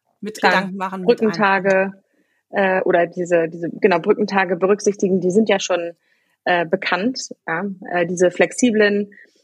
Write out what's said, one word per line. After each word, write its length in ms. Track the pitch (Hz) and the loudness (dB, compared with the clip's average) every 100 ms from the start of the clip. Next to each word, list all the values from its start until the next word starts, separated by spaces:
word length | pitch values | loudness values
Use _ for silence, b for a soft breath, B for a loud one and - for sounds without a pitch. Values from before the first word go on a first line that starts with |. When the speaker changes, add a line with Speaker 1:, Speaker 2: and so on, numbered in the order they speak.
| _ - | _ -14
Speaker 1:
mit 180 | 208 - | -14 -2
Speaker 2:
klar, 140 | 196 | 0
Speaker 1:
Gedanken 240 | 185 190 190 | 0 -2 -6
machen, 240 | 185 190 | -8 -4
mit 80 | 185 240 | 0 2
Speaker 2:
Brückentage, 760 | 220 175 202 196 190 190 196 190 _ _ _ _ _ | 2 2 2 2 2 2 0 -6 _ _ _ _ _
äh, 320 | 202 190 185 | 0 0 2
oder 240 | - 180 170 | 2 2 2
diese, 400 | 175 170 175 165 | -2 0 0 0
diese, 200 | 170 165 | -4 -8
genau, 300 | - 202 175 | 0 2 2
Brückentage 560 | 185 208 202 190 180 175 | 2 0 0 0 0 0
berücksichtigen, 640 | 185 202 208 196 190 185 | 0 2 0 0 0 0
die 120 | 180 | 2
sind 160 | 196 220 | 2 2
ja 100 | 196 | 0
schon, 380 | - 175 170 - _ _ _ _ | 0 -4 -4 -12 _ _ _ _
äh, 200 | - 175 165 | 0 0 0
bekannt, 640 | 196 - 180 226 262 - - - | -2 -2 -2 -2 -4 -12 -14 -8
ja? 160 | 165 202 185 - | -6 -6 -10 -6
Äh, 160 | 175 175 | -2 -2
diese 240 | 175 180 | 2 2
flexiblen, 840 | 175 175 - 247 214 208 202 202 b b b | 4 0 2 0 4 2 2 -4 b b b